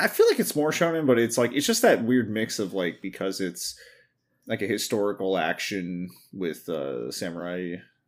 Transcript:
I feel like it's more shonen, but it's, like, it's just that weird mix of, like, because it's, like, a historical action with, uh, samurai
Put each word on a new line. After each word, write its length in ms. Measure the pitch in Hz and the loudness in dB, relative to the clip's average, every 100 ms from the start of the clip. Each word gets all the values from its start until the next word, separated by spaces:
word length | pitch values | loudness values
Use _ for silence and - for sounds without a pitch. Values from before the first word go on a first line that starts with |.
I 80 | - | -2
feel 180 | - 453 | 4 4
like 120 | 381 | 4
it's 160 | 190 147 | 0 0
more 140 | 151 | 0
shonen, 360 | - 170 165 147 | 2 0 2 4
but 120 | 117 | 4
it's, 180 | 117 120 | 4 2
like, 140 | 120 | 0
it's 140 | 135 147 | 0 0
just 160 | 226 | 4
that 220 | 226 131 | 6 4
weird 260 | 117 127 107 | 4 2 2
mix 280 | 107 110 - | -2 -4 -2
of, 140 | 98 | -4
like, 280 | 95 87 78 | -2 -2 -4
because 380 | 95 92 95 95 | -10 -6 -4 -2
it's, 380 | 92 87 - - - - _ _ _ _ - | -4 -6 -10 -10 -20 -20 _ _ _ _ -6
like, 160 | 113 | -4
a 40 | 101 | -2
historical 720 | 104 - 110 101 101 95 95 | -2 0 0 0 0 0 0
action 720 | 80 87 - 101 90 90 90 - _ | 0 -2 -4 -6 -6 -6 -8 -12 _
with, 360 | 95 87 73 - | -6 -6 -6 -6
uh, 420 | 80 69 62 60 | -6 -4 -6 -8
samurai 600 | - 92 85 87 90 90 90 - _ | -8 -8 -8 -8 -6 -6 -10 -14 _